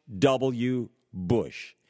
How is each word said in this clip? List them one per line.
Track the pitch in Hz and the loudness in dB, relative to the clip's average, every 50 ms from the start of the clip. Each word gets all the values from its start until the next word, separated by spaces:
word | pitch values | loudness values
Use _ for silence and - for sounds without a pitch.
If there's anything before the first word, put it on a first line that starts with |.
| _ - 98 92 | _ -14 -4 2
W. | - 139 131 120 131 135 123 117 123 127 127 123 113 - _ _ _ _ | 4 4 4 4 0 0 0 0 0 0 0 -2 -4 -6 _ _ _ _
Bush, | - 92 90 87 120 110 80 65 - - - - - _ _ | -10 -8 0 2 2 2 2 -2 -8 -14 -16 -18 -20 _ _